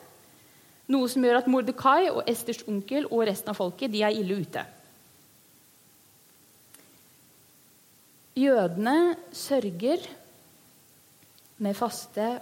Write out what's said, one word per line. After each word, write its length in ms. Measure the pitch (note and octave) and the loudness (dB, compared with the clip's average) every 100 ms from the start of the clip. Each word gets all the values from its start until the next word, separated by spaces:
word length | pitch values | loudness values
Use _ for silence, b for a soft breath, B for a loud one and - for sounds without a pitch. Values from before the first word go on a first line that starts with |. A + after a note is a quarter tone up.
| - - b b b b b b - | -20 -20 b b b b b b -2
Noe 160 | C4+ B3 | 0 2
som 140 | C4 | 2
gjør 160 | B3 A#3+ | 4 4
at 100 | B3+ | 4
Mordekai 580 | B3+ A#3 B3+ C4+ D4 F4+ | 2 0 2 4 6 4
og 160 | - - | 0 -2
Esters 320 | A#3 - A3+ - | -4 -4 -8 -4
onkel 400 | G3+ G3+ C#4 C#4+ | -6 -2 -4 0
og 160 | A#3 A3 | 0 0
resten 240 | G3 - | -2 -6
av 80 | G3+ | -4
folket, 320 | F3+ F3 C4 | -4 -4 -4
de 140 | G#3 G#3+ | 0 0
er 80 | |
ille 240 | G#3+ F#3 G3+ | 0 -2 -2
ute. 240 | D3+ - - - - _ _ _ _ _ _ _ _ _ _ _ _ _ _ _ _ _ _ - B B B _ _ _ _ _ _ _ _ _ _ _ _ - | -4 -8 -12 -16 -20 _ _ _ _ _ _ _ _ _ _ _ _ _ _ _ _ _ _ -20 B B B _ _ _ _ _ _ _ _ _ _ _ _ 0
Jødene 800 | C#4 B3 F3 E3+ A3+ D4+ F4 E4+ - | 4 4 2 0 2 4 4 0 -10
sørger 720 | - - C4+ G#3 E3+ A#3 F4+ - - - - _ _ _ _ _ _ _ _ _ _ _ - | -14 -2 -2 -2 -2 -2 -2 -4 -18 -20 -20 _ _ _ _ _ _ _ _ _ _ _ -6
med 120 | G#3 G3+ | -4 -2
faste 600 | A#3 - - G#3 A3 B3 | -4 -4 -10 -4 -4 -4